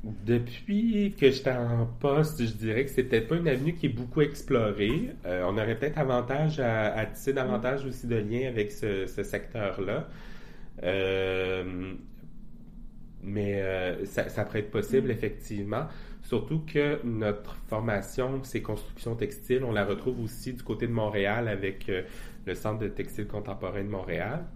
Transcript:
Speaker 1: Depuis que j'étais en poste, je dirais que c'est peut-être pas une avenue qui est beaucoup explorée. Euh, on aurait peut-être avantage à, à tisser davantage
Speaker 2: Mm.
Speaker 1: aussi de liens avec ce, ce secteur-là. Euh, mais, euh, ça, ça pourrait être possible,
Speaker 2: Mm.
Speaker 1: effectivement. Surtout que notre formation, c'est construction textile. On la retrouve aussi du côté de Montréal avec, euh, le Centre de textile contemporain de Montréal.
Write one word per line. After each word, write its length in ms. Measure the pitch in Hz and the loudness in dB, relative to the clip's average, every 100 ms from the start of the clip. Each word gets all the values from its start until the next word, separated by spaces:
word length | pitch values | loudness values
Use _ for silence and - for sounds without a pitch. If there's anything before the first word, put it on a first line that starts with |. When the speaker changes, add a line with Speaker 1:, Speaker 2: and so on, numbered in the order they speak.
Speaker 1:
Depuis 1080 | 110 101 104 120 117 - - 202 233 208 202 - | -8 -6 2 2 2 -6 0 2 4 4 2 8
que 120 | 135 | 6
j'étais 220 | 131 139 | 8 0
en 340 | 127 120 117 113 | 2 2 2 2
poste, 580 | - 143 143 151 - | 2 4 4 4 2
je 100 | 113 | 0
dirais 320 | 104 110 110 143 | 0 0 2 2
que 40 | |
c'est 140 | - | 2
peut-être 240 | - 113 113 | 4 4 4
pas 80 | 165 | 2
une 120 | 165 | 4
avenue 280 | 127 147 170 | 4 2 2
qui 100 | 143 | 0
est 40 | |
beaucoup 320 | 117 123 160 | 0 0 4
explorée. 880 | 151 - - 127 107 101 104 151 254 - 87 | 4 2 2 4 4 4 2 2 0 -4 -2
Euh, 160 | 90 90 | 0 2
on 60 | |
aurait 240 | 104 107 113 | 2 2 0
peut-être 220 | 143 156 | 0 2
avantage 600 | 135 123 120 135 156 147 | 2 2 2 2 2 2
à, 320 | 123 110 107 | 2 4 2
à 120 | 110 107 | 0 -2
tisser 280 | - - | -2 0
davantage 520 | 135 127 123 127 135 131 | 0 2 2 0 0 -4
Speaker 2:
Mm. 20 | |
Speaker 1:
aussi 200 | 120 120 | -6 0
de 80 | 113 | 0
liens 320 | 104 117 131 | 2 -2 0
avec 220 | 117 104 | 0 -2
ce, 340 | - 110 98 92 | -2 -2 0 -2
ce 160 | - | -4
secteur-là. 840 | 98 101 - 117 98 92 95 123 - - - - - - - - | -2 -4 -4 -2 -2 -2 -2 -2 -4 -10 -10 -10 -12 -12 -12 -4
Euh, 1080 | 90 95 95 95 95 92 92 92 92 90 92 95 - - - - - - - - - - - - | 0 2 2 2 2 2 0 0 -2 -4 -6 -8 -12 -12 -12 -12 -12 -12 -14 -12 -12 -12 -14 -10
mais, 380 | 98 104 101 98 | -4 -2 0 0
euh, 420 | 95 95 90 87 98 | 0 0 0 -2 -2
ça, 240 | - - | -2 -2
ça 140 | - 101 | -2 -2
pourrait 140 | 110 | -2
être 100 | 104 | 0
possible, 380 | 107 101 131 127 | -2 4 2 4
Speaker 2:
Mm. 20 | |
Speaker 1:
effectivement. 760 | 113 107 - - 101 101 110 156 - - - | 0 -2 -4 -6 -4 -2 -2 -4 -8 -12 -10
Surtout 380 | - 117 - 156 156 | -2 -2 0 -2 0
que 340 | 147 143 147 120 | 2 2 2 0
notre 500 | 110 107 104 - - - | 2 2 0 -4 -8 -2
formation, 720 | 110 113 101 - - 127 135 | 0 2 0 0 -2 0 -2
c'est 180 | - 113 | -4 -4
construction 520 | - 107 - - 117 113 | -2 -4 -6 -6 -4 -2
textile. 480 | 101 - - 127 | -2 -4 2 2
On 80 | 123 | 4
la 140 | 107 101 | 2 2
retrouve 340 | 95 127 123 | 0 0 -2
aussi 300 | 113 - 127 | -4 -6 -8
du 100 | 120 | -8
côté 240 | - 110 120 | -4 -2 0
de 60 | |
Montréal 540 | 117 107 104 98 110 117 | 2 2 2 2 2 0
avec, 420 | 98 98 98 - | 0 -2 -2 -2
euh, 120 | 92 - - - - - | -2 -4 -10 -10 -8 -6
le 80 | 92 | -4
Centre 240 | 110 110 | -2 -2
de 80 | 104 | -2
textile 400 | - - - 101 | -4 -6 -4 -4
contemporain 560 | 104 101 98 92 101 | -4 -6 -4 -4 -4
de 60 | 101 | -2
Montréal. 560 | 101 90 85 98 147 - | -4 -2 -2 -2 -4 -6